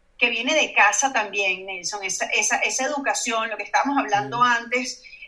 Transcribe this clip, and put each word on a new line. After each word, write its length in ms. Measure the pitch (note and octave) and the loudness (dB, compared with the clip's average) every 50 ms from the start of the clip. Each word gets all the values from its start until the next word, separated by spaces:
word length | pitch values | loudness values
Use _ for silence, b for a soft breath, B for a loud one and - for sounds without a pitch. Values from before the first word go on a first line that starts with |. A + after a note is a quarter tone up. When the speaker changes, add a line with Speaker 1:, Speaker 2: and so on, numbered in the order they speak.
| _ _ _ - | _ _ _ -2
Speaker 1:
que 120 | B2 A#2+ | 0 0
viene 240 | A#3 A3+ A#3 C4 D#4 | 0 -2 -2 0 2
de 180 | D4+ - - - | 2 2 2 4
casa 380 | A#3+ G#3+ G#3 - - C#4 C4+ | 4 4 6 6 4 0 0
también, 540 | C4 A#3+ G#3 G3+ G3+ G3+ G3+ F#3+ F#3 F#3 F#3+ | 0 0 -2 -2 -2 -2 0 0 -2 -2 -6
Nelson, 380 | G3 F#3+ F#3 F3 F3 - G3+ G3+ | -10 -10 -8 -8 -8 -8 -6 -6
esa, 220 | F#3+ - - - | -6 -4 -4 -4
esa, 300 | - - A3+ - B3 G#3+ F#3+ | -2 0 0 2 2 0 0
esa 260 | - A3 - - C4 | 0 -2 -2 -2 -2
educación, 640 | D4 D4 C#4+ C#4 A#3 G3+ - - B3 A3+ A3+ A3 A3+ | -2 -2 -2 -2 -2 -2 -2 -2 -2 -2 -2 -2 -2
lo 80 | G#3+ - | -4 -8
que 60 | - | -6
estábamos 340 | - - - - C4 C#4 C4 | 0 0 2 2 2 2 0
hablando 400 | G#3+ G#3+ G3+ G3+ G#3 G#3+ A3 A#3+ | 2 2 2 0 0 0 2 2
Speaker 2:
Ujú. 80 | B3 | 4
Speaker 1:
antes, 560 | B3 A#3+ A#3 A#3 A#3 B3 B3 B3+ B3+ - B B B B B B | 4 4 2 0 -2 -2 -2 -2 -4 -6 B B B B B B